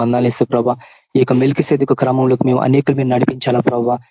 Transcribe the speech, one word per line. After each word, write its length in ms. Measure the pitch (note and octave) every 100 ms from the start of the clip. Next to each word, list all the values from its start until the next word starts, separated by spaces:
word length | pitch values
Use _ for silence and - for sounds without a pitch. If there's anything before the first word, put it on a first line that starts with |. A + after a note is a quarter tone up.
వందనాలు 280 | A#2 B2 A#2+
యేసు 140 | -
ప్రభా. 300 | A#2+ B2 A#2+ B2 - - _ C3+
ఈ 20 |
యొక్క 140 | B2
మెలికిసెదెకు 600 | B2+ C3+ C#3+ D3+ C#3+ C3+
క్రమంలోకి 500 | B2+ B2+ C3 C3 B2 C3
మేము 120 | B2+ C3
అనేకులు 300 | C#3 C#3+ C3+
మీరు 120 | B2+
నడిపించాలా 520 | B2 - C3 C3 B2 A#2+
ప్రభా. 280 | A#2+ A#2+ B2 -